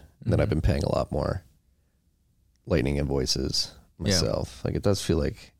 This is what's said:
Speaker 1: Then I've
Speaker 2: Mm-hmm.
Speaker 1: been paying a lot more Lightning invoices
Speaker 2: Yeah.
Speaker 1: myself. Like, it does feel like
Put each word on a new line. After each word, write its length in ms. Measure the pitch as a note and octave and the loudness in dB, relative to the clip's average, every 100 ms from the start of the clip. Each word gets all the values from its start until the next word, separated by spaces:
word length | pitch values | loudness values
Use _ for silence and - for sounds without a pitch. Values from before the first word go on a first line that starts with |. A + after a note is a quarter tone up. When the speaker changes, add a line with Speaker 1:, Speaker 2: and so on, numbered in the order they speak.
| - _ - | -20 _ 0
Speaker 1:
Then 160 | G#2+ | 2
I've 60 | D2 | 2
Speaker 2:
Mm-hmm. 80 | D2+ | 2
Speaker 1:
been 60 | |
paying 220 | - D2 - | 2 2 0
a 100 | - | 0
lot 160 | - | -2
more 300 | D2 - F#2 - _ _ _ _ _ _ _ _ _ _ _ - | -2 -2 -4 -8 _ _ _ _ _ _ _ _ _ _ _ 0
Lightning 300 | F2 C2 C#2+ | 2 2 0
invoices 760 | C#2+ C#2 B1+ C2 C2+ - - - _ _ | 0 0 0 -2 -2 -2 -4 -8 _ _
Speaker 2:
Yeah. 60 | - | 0
Speaker 1:
myself. 600 | F#2 B1 - - - - | 0 0 -2 -4 -6 -4
Like, 100 | - | -2
it 80 | |
does 200 | G#2 G2 | 0 0
feel 160 | - D#2+ | 2 0
like 340 | C#2+ - - _ | 0 -4 -16 _